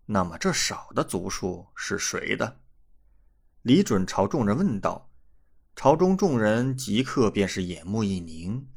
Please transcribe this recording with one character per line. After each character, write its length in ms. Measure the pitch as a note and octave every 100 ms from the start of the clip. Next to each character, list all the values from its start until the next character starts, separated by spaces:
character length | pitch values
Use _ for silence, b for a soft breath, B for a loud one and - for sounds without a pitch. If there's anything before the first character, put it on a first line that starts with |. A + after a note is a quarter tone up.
那 180 | - G2+
么 160 | F2 E2
这 140 | F#3+
少 380 | D#3+ - F#2 -
的 80 | G#2
足 260 | - F#2 F#2
数 380 | - F#2+ F2 -
是 240 | - - G2
谁 380 | - F2+ - -
的？” 240 | A#2 - - _ _ - _ _ _ _ _ _
李 200 | A2+ D3
准 240 | G3+ G2+ F#2
朝 220 | - G2+
众 180 | D#3 G#2
人 100 | A#2
问 240 | G3 G2+
道。 300 | E2+ F2 - - - _ _ _ _
朝 220 | - C3 D#3+
中 200 | F3+ F#3+
众 240 | G3 B2
人 340 | G#2+ A2+ C3
即 280 | C3 - G#2
刻 280 | C3 - G#2+
便 160 | G#2 F#2+
是 180 | -
眼 220 | F2+ F2 F2+
目 180 | A2
一 140 | G#2 F#2
凝， 460 | E2 D#2+ F2 B2 C3